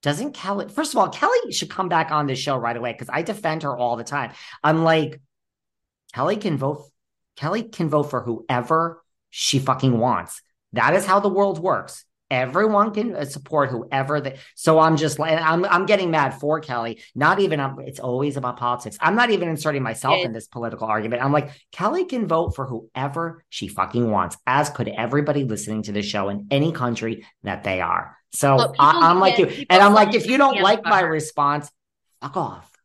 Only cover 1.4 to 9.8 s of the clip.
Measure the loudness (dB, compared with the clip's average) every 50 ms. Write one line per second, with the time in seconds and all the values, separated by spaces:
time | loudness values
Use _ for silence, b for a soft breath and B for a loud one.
1.4 | 0 -2 -6 -8 -8 -8 -6 -6 -4 0 0 0 0 0 0 -2 0 0 -2 -4
2.4 | -2 -2 -2 -2 -2 -4 -4 -4 -4 -6 -6 -8 -10 -6 -4 -4 -4 -4 -6 -4
3.4 | -4 -4 -4 -2 -4 -6 -4 -2 -2 -2 -2 -4 -6 -6 -6 -6 -6 -6 B B
4.4 | B B B B 2 2 2 4 4 4 4 2 2 -2 -6 -14 _ _ _ _
5.4 | _ _ _ _ _ _ _ _ _ _ _ _ _ _ -8 -4 -2 -2 -2 -2
6.4 | -2 -4 -2 -2 -2 -4 -6 -6 -12 _ _ _ _ _ _ _ _ _ _ -8
7.4 | -6 -4 -4 -4 -6 -8 -6 -6 -4 0 0 0 0 0 -4 -6 -4 -4 -8 -8
8.4 | -4 _ -2 -2 0 0 0 0 0 -2 -4 -10 _ _ _ _ _ _ _ -6
9.4 | -4 0 0 0 2 2 0 2